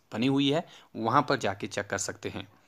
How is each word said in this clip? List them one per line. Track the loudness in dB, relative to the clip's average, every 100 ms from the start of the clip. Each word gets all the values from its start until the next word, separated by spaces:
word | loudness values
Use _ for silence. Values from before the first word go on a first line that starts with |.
| -8
बनी | 0 2
हुई | 4 2
है, | 2 -2 -12 -14 -4
वहाँ | 2 4 4
पर | 2
जाके | 0 -2 -4
चेक | -4 -2
कर | -4
सकते | -4 -6 -8
हैं। | -8 -10 -18